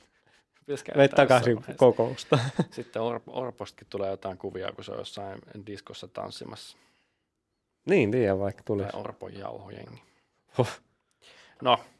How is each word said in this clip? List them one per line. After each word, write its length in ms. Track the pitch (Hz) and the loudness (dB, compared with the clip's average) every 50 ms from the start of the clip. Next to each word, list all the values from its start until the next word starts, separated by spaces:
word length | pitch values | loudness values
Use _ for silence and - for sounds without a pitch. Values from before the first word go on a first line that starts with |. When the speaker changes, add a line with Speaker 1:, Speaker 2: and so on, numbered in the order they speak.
| _ _ _ _ _ _ _ _ _ _ _ _ _ | _ _ _ _ _ _ _ _ _ _ _ _ _
Speaker 1:
Pitäisi 180 | - 143 - - | -8 -8 -8 -8
käydä 120 | - - 147 | 0 4 6
Speaker 2:
mene 100 | 139 135 | 6 6
Speaker 1:
tässä 140 | - - | 8 6
Speaker 2:
takaisin 340 | 139 123 127 127 113 123 117 | 6 8 8 6 6 4 0
Speaker 1:
vaiheessa. 220 | 110 - - - - | 0 -2 -4 2 6
Speaker 2:
kokousta. 600 | 135 123 110 - 113 123 127 - - - 156 127 117 135 - | 6 8 8 6 2 -2 -2 -6 -2 2 2 2 2 0 -2
<laughs> 140 | - 135 - | -4 -4 -4
Speaker 1:
Sitten 320 | - - 117 - - 117 | -6 -14 -12 -8 -6 -4
Orp-, 200 | 113 120 120 117 - | -4 -4 -6 -8 -10
Orpostakin 600 | 131 - - 127 123 117 - 101 - - - - - | -10 -8 -8 -8 -8 -8 -12 -14 -14 -16 -20 -16 -10
tulee 200 | - 101 98 95 | -6 -6 -4 -4
jotain 280 | 98 - - 98 92 90 | -6 -6 -8 -10 -10 -8
kuvia, 340 | - 98 92 95 92 - | -10 -10 -8 -8 -10 -10
kun 120 | - - 101 | -10 -12 -12
se 80 | 101 | -12
on 60 | - 107 | -10 -10
jossain 400 | 98 - - 104 101 98 98 - - - - 107 101 | -12 -12 -12 -14 -12 -12 -14 -16 -18 -18 -20 -18 -16
diskossa 420 | 107 101 98 - - - - - - | -14 -16 -16 -16 -18 -18 -18 -18 -14
tanssimassa. 720 | - 104 101 104 - - - - 110 - - - - _ _ _ _ _ _ _ _ _ _ _ _ _ _ _ _ _ _ _ _ _ - | -12 -12 -12 -12 -12 -14 -16 -16 -16 -18 -18 -20 -20 _ _ _ _ _ _ _ _ _ _ _ _ _ _ _ _ _ _ _ _ _ -2
Speaker 2:
Niin, 240 | 156 190 185 120 101 | 2 2 4 4 4
tiedä 280 | 113 127 117 98 95 95 | 2 2 2 2 0 0
vaikka 240 | 98 98 - - | -2 -4 -6 -8
tulisi. 260 | - - 107 101 98 101 | -6 -4 -4 -4 -4 -6
Speaker 1:
Tai 80 | - 104 | -8 -10
Orpon 340 | 104 - - - 95 95 101 98 | -10 -12 -14 -14 -16 -16 -14 -14
jauhojengi. 640 | 101 107 117 - 101 101 104 104 - - 117 120 _ _ _ _ _ _ _ _ _ _ - - | -12 -12 -14 -14 -16 -18 -18 -18 -18 -18 -20 -20 _ _ _ _ _ _ _ _ _ _ 0 0
Speaker 2:
Huh. 100 | 120 - - - _ _ _ _ _ _ _ _ _ - - - - _ _ - | 0 0 -2 -12 _ _ _ _ _ _ _ _ _ -20 -20 -20 -20 _ _ -2
Speaker 1:
No, 160 | 131 127 120 - - - _ _ | 2 2 2 2 0 -4 _ _